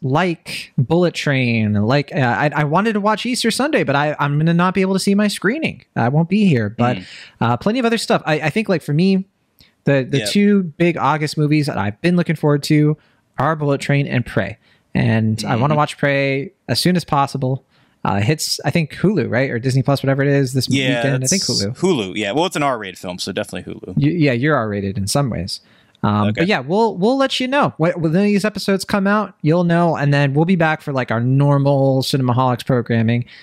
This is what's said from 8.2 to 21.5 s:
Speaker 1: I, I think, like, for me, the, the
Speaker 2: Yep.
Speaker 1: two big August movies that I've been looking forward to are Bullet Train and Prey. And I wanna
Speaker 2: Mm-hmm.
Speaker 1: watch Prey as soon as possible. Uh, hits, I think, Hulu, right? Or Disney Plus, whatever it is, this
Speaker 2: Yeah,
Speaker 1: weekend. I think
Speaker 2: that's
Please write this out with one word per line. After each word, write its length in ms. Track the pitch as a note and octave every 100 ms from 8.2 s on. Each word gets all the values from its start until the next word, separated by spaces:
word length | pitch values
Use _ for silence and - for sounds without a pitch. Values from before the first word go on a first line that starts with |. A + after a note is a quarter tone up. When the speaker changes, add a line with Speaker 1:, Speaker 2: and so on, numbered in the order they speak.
| -
Speaker 1:
I, 80 | D3+
I 100 | D3+
think, 180 | A3 G#3+
like, 140 | E3+
for 100 | -
me, 320 | D3 F#3+ F#3+ F#3+ _ _ _ _ _
the, 220 | - C#3 A#2+
the 100 | A2
Speaker 2:
Yep. 100 | G#2+
Speaker 1:
two 320 | G3+ G3+ G3+ F3 -
big 180 | E3+ E3
August 420 | B2+ D3+ D3+ -
movies 280 | D3 D3+ C#3
that 120 | -
I've 220 | G2+ G#2
been 160 | E3+ F3
looking 200 | E3+ D#3
forward 260 | D3+ D3
to 320 | - D3+ D3+ D3+ _ _ _ -
are 160 | C#3+
Bullet 260 | D#3+ C#3+ C#3
Train 260 | - C#3+ C#3+
and 180 | B2+ -
Prey. 320 | - G2 G#2+ _ _ _
And 480 | - A#2+ A2+ A2 A2 -
I 80 | A#2+
wanna 180 | C#3+
Speaker 2:
Mm-hmm. 20 | D3+
Speaker 1:
watch 180 | D3 -
Prey 540 | C#3+ C#3 C#3 C3+ F#3 - -
as 120 | A#2+
soon 160 | F3 F3+
as 80 |
possible. 600 | - C#3+ C3+ C3+ B2+ C3+ - _ _ _
Uh, 160 | - G2
hits, 400 | G#2 D#3 - -
I 60 | C#3+
think, 220 | F3 D#3
Hulu, 340 | - F3 G3 A2
right? 220 | A2 C3+
Or 80 | A#2
Disney 240 | C3 C3+
Plus, 220 | B2+ C#3
whatever 180 | C#3 C#3
it 60 | C#3
is, 240 | C#3 C3
this 160 | C3 B2
Speaker 2:
Yeah, 300 | C3+ C3 A#2+
Speaker 1:
weekend. 220 | C3+ C3
I 20 | C3
think 180 | G3
Speaker 2:
that's 200 | -